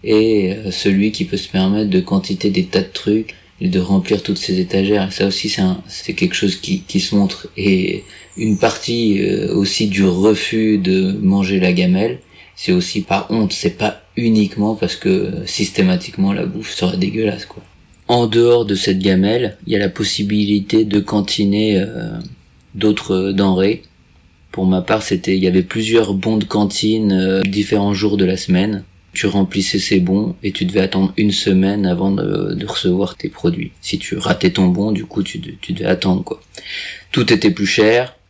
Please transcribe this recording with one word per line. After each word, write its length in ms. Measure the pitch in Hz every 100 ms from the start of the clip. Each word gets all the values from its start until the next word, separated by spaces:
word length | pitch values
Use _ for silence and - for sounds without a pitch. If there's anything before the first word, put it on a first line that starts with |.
| 107
et, 460 | 110 110 107 92
euh, 160 | 101 104
celui 420 | - 104 98 107
qui 140 | 107 90
peut 100 | -
se 140 | -
permettre 400 | 95 95 104 107
de 100 | 92
quantité 520 | - 98 - 90 104
des 140 | 92 90
tas 180 | 95
de 80 | 95
trucs 400 | - - 107 110 - _ _
et 100 | 92
de 100 | 92
remplir 420 | 90 98 87 104
toutes 160 | - 95
ses 220 | - 92
étagères. 480 | 90 98 98 104 95
Et 40 |
ça 140 | - 98
aussi, 240 | 90 104
c'est 140 | -
un, 180 | 92 90 -
c'est 260 | - -
quelque 220 | 98 90 -
chose 220 | 101 87
qui, 240 | - 95
qui 180 | - 95
se 160 | 87 101
montre. 320 | 98 - - -
Et 460 | 196 190 185 - - - - -
une 220 | 110 98
partie, 600 | 120 - - 117 113 98
euh, 320 | 98 98 98 107
aussi 320 | 98 - 107
du 180 | 95 95
refus 720 | 90 104 104 - 113 110 104
de 340 | 92 95 95
manger 480 | 101 95 98 95 98
la 140 | 92
gamelle, 460 | 90 90 92 113 123 - - - -
c'est 160 | -
aussi 300 | 90 90 104
par 300 | 92 98 -
honte, 200 | 113 101
c'est 280 | - 104 -
pas 240 | 107 - _ -
uniquement 600 | 117 110 98 107 104 110
parce 200 | 95 -
que, 140 | -
euh, 360 | 95 98 - -
systématiquement 840 | - 202 - 185 180 - - 98
la 120 | 98 -
bouffe 300 | 107 107 -
serait 220 | 90 90
dégueulasse, 500 | 98 110 110 92 -
quoi. 160 | - - _ _ - -
En 200 | 120 117
dehors 380 | 117 120 120 104
de 100 | 98
cette 240 | - 95
gamelle, 580 | 98 92 98 117 127 - -
il 80 |
y 20 | 104
a 40 |
la 100 | 98
possibilité 960 | - 101 - 104 104 101 104 98 110 107
de 140 | 101
cantiner, 800 | 98 104 98 - 101 101 107 98
euh, 400 | 101 - - 55 - - _ _ - 98
d'autres 560 | 107 101 - 92 95
denrées. 500 | 95 98 92 98 117 - _ _ _ _ _ _
Pour 160 | - 92
ma 160 | 92
part, 180 | 87 92
c'était, 340 | - 92 90 95
il 80 |
y 40 | 92
avait 160 | 92
plusieurs 500 | 90 113 107 113 98
bons 240 | 98 107 110
de 60 |
cantine, 680 | - 104 101 - 107 110 107
euh, 300 | 95 95 95
différents 540 | 95 98 101 104 101 98
jours 220 | 104 101
de 80 | 92
la 120 | 92
semaine. 460 | - 90 104 101 - - _
Tu 140 | - 104
remplissais 520 | 98 92 98 92 98
ces 220 | - 98
bons 340 | 90 98 110 -
et 80 | 104
tu 140 | - 92
devais 160 | 98
attendre 320 | 95 95 95 -
une 160 | 104
semaine 540 | 95 - 92 95 104 95
avant 260 | 87 95
de, 420 | 98 - - 50
de 120 | - -
recevoir 500 | - 92 90 101 -
tes 140 | -
produits. 420 | - 175 170 170 -
Si 180 | - -
tu 200 | - -
ratais 320 | 92 90 90
ton 180 | 87 92
bon, 240 | 90 104
du 140 | 101 -
coup, 180 | -
tu 140 | 95 80
de-, 160 | - -
tu 100 | -
devais 140 | 90 90
attendre, 360 | 92 95 90
quoi. 200 | - - - - - - - - -
Tout 180 | - 113
était 200 | 110 107
plus 140 | 90 98
cher. 520 | - 107 120 - -